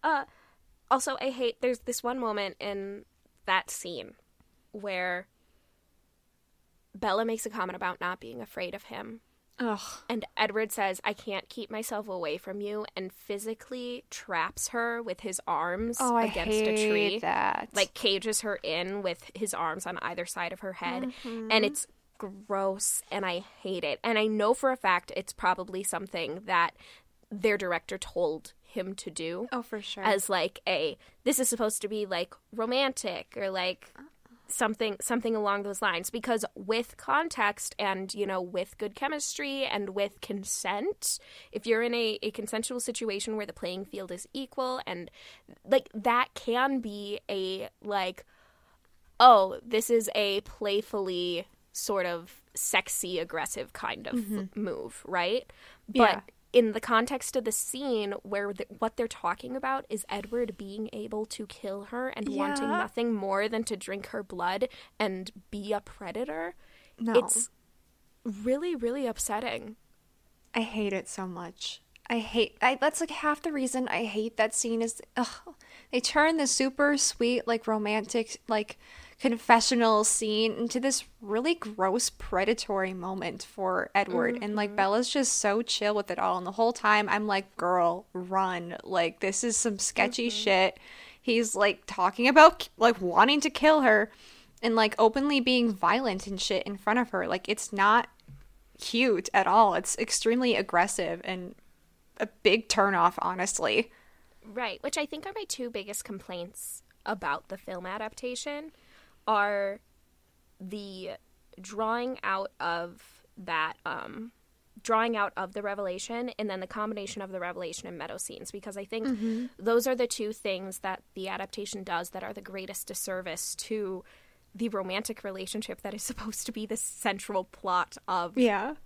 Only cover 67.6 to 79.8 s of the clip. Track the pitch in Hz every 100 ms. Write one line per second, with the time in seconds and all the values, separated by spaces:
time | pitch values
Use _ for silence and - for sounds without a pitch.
67.6 | _ _ _ _ _ _ 233 202 214 269
68.6 | 349 311 233 269 254 220 - 208 247 117
69.6 | 214 220 _ _ _ _ _ _ _ -
70.6 | 226 220 208 196 - - 185 175 175 -
71.6 | - - _ - - 233 220 233 220 -
72.6 | 247 262 285 311 330 302 302 294 339 294
73.6 | 262 254 254 - 233 208 220 - 220 -
74.6 | 233 226 226 - - - 240 - - -
75.6 | - - - 247 247 311 311 330 277 -
76.6 | 269 262 285 285 - - 240 247 - 226
77.6 | 226 220 208 214 208 240 220 - - 214
78.6 | 208 - - - - - 269 226 - 233
79.6 | 226 247